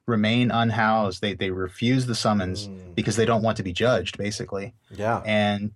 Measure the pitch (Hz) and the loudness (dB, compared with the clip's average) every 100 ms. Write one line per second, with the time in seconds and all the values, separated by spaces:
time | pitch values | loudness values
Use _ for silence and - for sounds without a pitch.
0 | - 110 107 120 123 117 117 110 110 110 | -2 0 2 2 2 2 2 2 4 4
1 | 101 90 104 90 95 92 92 - 120 131 | 2 -2 -4 -2 -2 -2 -6 -2 2 2
2 | 123 110 113 104 92 92 - - - - | 0 0 2 2 0 -4 -8 -14 -8 -4
3 | 110 107 110 113 110 104 92 85 117 123 | 0 2 2 2 2 0 -4 0 2 2
4 | 98 - 101 104 90 98 101 - - - | 0 -6 -6 -6 -8 -8 -10 -14 -18 -6
5 | 107 110 107 107 104 101 104 | -2 -2 0 2 2 0 -4